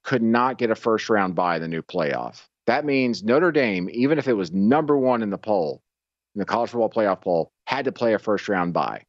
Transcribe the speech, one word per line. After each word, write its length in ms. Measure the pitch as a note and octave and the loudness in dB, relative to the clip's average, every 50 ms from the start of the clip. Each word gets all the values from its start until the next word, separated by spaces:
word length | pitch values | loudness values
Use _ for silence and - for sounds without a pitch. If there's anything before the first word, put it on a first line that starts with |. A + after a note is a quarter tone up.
could 200 | _ - C3+ A#2+ | _ -2 -2 0
not 360 | A2+ A2+ A2+ A#2+ B2 C3 B2+ - | 2 2 2 2 2 0 0 -2
get 140 | B2 A2 | -2 -2
a 20 | A2 | -2
first 340 | - - A#2 A2 G#2+ - - | 0 0 0 0 0 0 0
round 280 | A2+ G#2 G2 F#2 F2 | 2 2 2 0 0
bye 180 | F2+ F2+ F2 E2+ | 0 0 0 0
in 80 | D#2+ | -2
the 60 | E2 E2 | -4 -6
new 140 | E2 D#2+ | -6 -8
playoff. 600 | - - - F2+ D#2+ C#2+ C2 A#1+ A#1+ A#1+ A#1 - - _ _ _ _ | -8 -6 -4 -4 -2 -2 -2 -4 -6 -8 -12 -16 -20 _ _ _ _
That 180 | A#2 A#2+ C#3+ D3+ | -2 -2 0 0
means 380 | D3 C#3 C3+ B2+ B2 A2+ F2+ | 0 0 0 0 0 -2 -4
Notre 300 | G2 A2 B2 D3+ F3+ F3 | 0 2 2 4 4 4
Dame, 360 | D3 D3+ C3 A2+ G2 F2+ F2+ F#2+ | 2 2 2 2 0 -2 -4 -4
even 260 | - A#2 B2+ C#3 D#3+ D3 | -2 0 2 2 2 0
if 80 | B2+ | 2
it 80 | C3 A#2+ | 0 0
was 160 | G2+ F#2 D#2 | 0 0 -2
number 480 | E2+ F#2+ G2 A2 C3+ D#3 D#3+ D3 D3 C#3 | 0 0 2 4 4 2 4 2 2 2
one 240 | C3 B2+ B2 A#2 | 2 2 0 0
in 80 | A2+ G2+ | -2 -4
the 80 | F#2+ F2+ | -6 -6
poll, 420 | - G#2+ G#2 F#2 E2 D2 C2 - _ _ _ _ _ _ _ _ _ _ _ | -4 -2 0 0 0 -2 -4 -8 _ _ _ _ _ _ _ _ _ _ _
in 60 | G#2 | -8
the 40 | F#2 | -4
college 260 | - - A#2 A#2 G#2+ | -2 -2 -2 -2 -2
football 200 | A#2+ A#2+ A2 G#2+ | 0 -2 -2 0
playoff 300 | - A2+ G#2+ G2 F#2 - | 2 0 2 2 0 0
poll, 300 | - F#2+ F2 E2 D#2 - _ _ _ | 0 0 0 0 0 -2 _ _ _
had 180 | - B2+ C3+ C3 | -4 -4 -2 -2
to 80 | C3 | -4
play 220 | - - A#2+ A#2 G#2+ | -4 0 0 0 0
a 40 | G2 | 0
first 300 | - A2 G#2 F#2+ - - | 0 -2 -2 -2 -2 -2
round 240 | G2+ F#2 F2 F2 | -2 0 0 0
bye. 300 | E2 D#2 D2 A1 G#1+ G1+ - | 0 -2 -2 -2 -4 -10 -14